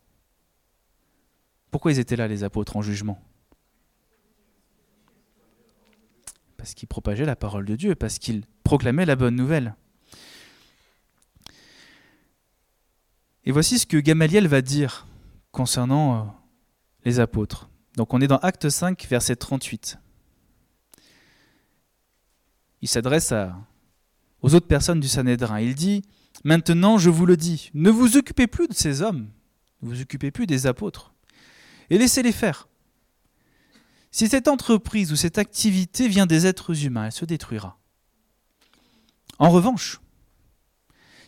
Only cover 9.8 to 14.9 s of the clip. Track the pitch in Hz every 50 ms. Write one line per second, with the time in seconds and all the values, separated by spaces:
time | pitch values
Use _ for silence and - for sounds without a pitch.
9.8 | _ _ _ _ _ _ - - - - - - - - _ _ _ _ _ _
10.8 | _ _ _ _ _ _ _ _ _ _ _ _ _ - - _ _ _ _ -
11.8 | - - _ _ _ _ _ _ _ _ _ _ _ _ _ _ _ _ _ _
12.8 | _ _ _ _ _ _ _ _ _ _ _ _ _ 131 135 151 165 - 254 233
13.8 | - - 165 151 139 156 160 160 160 156 180 214 202 151 139 135 135 131 143 147
14.8 | 147 123